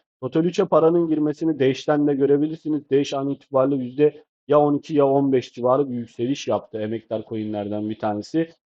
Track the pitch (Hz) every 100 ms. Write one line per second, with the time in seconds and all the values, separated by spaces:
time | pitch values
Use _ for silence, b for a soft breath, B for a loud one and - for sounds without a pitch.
0 | _ _ 127 160 175 175 180 156 160 170
1 | 165 151 151 147 165 147 135 131 - 147
2 | 147 139 139 143 156 156 156 151 - 139
3 | 143 139 139 139 _ 139 135 139 123 131
4 | 147 - - _ - 143 147 143 - 156
5 | 139 139 139 131 117 - 123 131 139 120
6 | 113 - 120 139 - 104 - 110 107 113
7 | - 110 107 113 107 107 101 104 107 110
8 | 107 104 104 160 165 - _